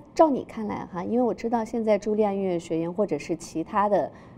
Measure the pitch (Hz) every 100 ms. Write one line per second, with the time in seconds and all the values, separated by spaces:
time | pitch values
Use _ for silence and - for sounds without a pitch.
0 | - - 320 247 - - 208 196 185 175
1 | 196 233 240 - 233 233 220 240 220 202
2 | 214 214 208 196 190 175 170 165 165 180
3 | 208 147 - 160 - 160 165 208 208 185
4 | 135 - -